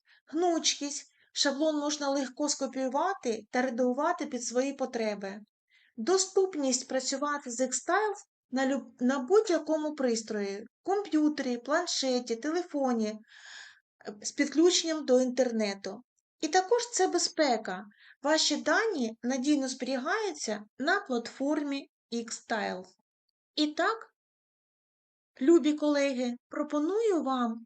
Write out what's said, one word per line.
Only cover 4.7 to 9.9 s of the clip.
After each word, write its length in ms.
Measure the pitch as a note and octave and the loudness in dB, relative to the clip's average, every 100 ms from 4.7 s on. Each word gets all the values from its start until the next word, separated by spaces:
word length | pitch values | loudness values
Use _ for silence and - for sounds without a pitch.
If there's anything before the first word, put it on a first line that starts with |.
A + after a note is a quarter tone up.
потреби. 680 | C4+ B3+ A#3 A3 G3+ G3 G#3 G#3 _ _ _ _ - | -2 -4 -4 -4 -4 -8 -10 -16 _ _ _ _ -6
Доступність 880 | A3+ F#4+ - G4 F#4+ D4+ C4+ B3 - | 2 2 2 2 2 2 0 0 -2
працювати 640 | C4 C4 C4+ D4 C#4+ B3+ | -4 -2 -2 -2 -2 -4
з 100 | A#3 | -2
Xstyle 520 | B3+ - - F#4+ G#4+ G4 - _ - | -2 -2 0 2 2 -4 -12 _ -6
на 140 | B3 C4+ | -2 0
люб-, 260 | C4+ - - | 0 -4 -2
на 200 | B3 C4+ | 0 0
будь-якому 760 | B3 G#4 G#4+ D#4+ D#4 D#4 D4+ | 4 4 6 2 0 -2 -2